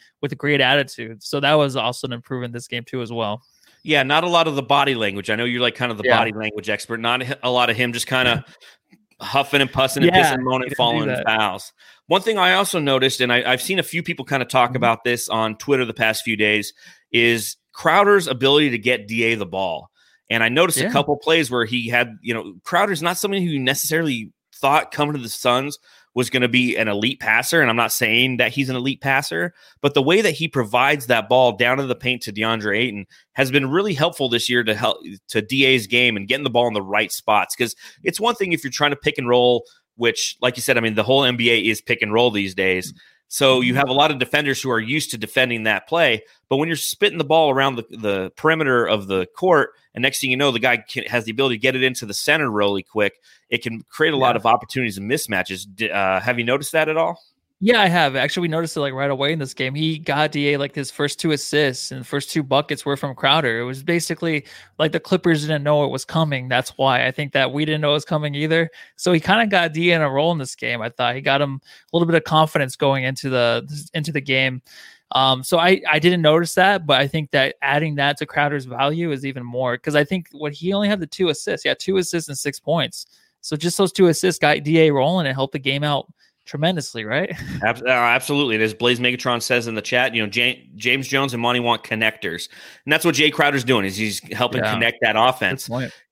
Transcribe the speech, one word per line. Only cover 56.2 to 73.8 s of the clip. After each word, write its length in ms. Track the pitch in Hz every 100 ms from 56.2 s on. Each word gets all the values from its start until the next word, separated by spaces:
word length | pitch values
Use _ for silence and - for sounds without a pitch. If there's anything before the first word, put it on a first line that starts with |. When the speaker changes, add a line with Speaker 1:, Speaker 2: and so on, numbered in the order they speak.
| 110 120
Speaker 2:
you 80 | 117
noticed 280 | 135 151
that 160 | 160 156
at 80 | 156
all? 260 | 165 180 _ _ _ _
Speaker 1:
Yeah, 200 | 196 233
I 80 | 196
have. 300 | 175 147 131
Actually, 240 | 139 -
we 60 | 170
noticed 260 | 156 165 160
it, 60 |
like, 100 | 143
right 160 | 131 143
away 220 | 135 139
in 80 | 160
this 140 | 135
game. 200 | - 131
He 240 | 143 160 156
got 360 | 160 143 151
D 180 | 147 143
A, 60 | 143
like, 180 | 139 147
his 160 | 131
first 260 | - 147 -
two 140 | 165
assists 640 | 143 - 147 143 123 -
and 80 | 131
the 40 | 120
first 240 | 143 -
two 140 | 165
buckets 400 | 135 139 147 147 143
were 120 | 135
from 180 | 143 127
Crowder. 420 | 139 156 131 113
It 40 |
was 180 | 123 135
basically, 600 | 151 170 - - 170 151 - - - -
like, 120 | 160
the 80 | 165
Clippers 440 | - 180 175 156
didn't 200 | 151 151
know 220 | 143 147 139
it 40 |
was 120 | 131
coming. 460 | - 165 156 135 127
That's 220 | 127 -
why 340 | - 135 127 123
I 60 |
think 200 | - 143
that 200 | 139 131
we 100 | 139
didn't 160 | 151 156
know 120 | 147
it 20 |
was 100 | 147
coming 320 | - 151 151 143
either. 340 | 156 160 160 - - -
So 160 | 175
he 80 | 170
kinda 260 | 175 214 220
got 240 | 190 170
D 200 | 156 175
A 40 | 170
in 60 |
a 80 | 147
role 240 | 135 160
in 60 | 165
this 160 | 127 -
game. 260 | 120 120
I 80 | 110
thought 260 | - 120 127
he 60 |
got 180 | 143 139
him 220 | 143 135
a 320 | - - _ 170
little 120 | 170
bit 80 | 165
of 100 | -
confidence 500 | 156 160 156 131 -
going 300 | 143 135 127
into 240 | 135 139
the, 360 | 127 117 117 139 147